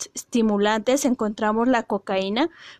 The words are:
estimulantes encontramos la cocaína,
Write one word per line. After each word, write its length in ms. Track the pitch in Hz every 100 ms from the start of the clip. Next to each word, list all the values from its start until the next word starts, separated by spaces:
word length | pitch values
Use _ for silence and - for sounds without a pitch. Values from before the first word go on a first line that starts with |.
| -
estimulantes 880 | - - 240 220 202 208 220 214 269
encontramos 640 | 269 254 214 220 214 220 247
la 140 | 240
cocaína, 640 | 233 202 - 190 190 226 339 - -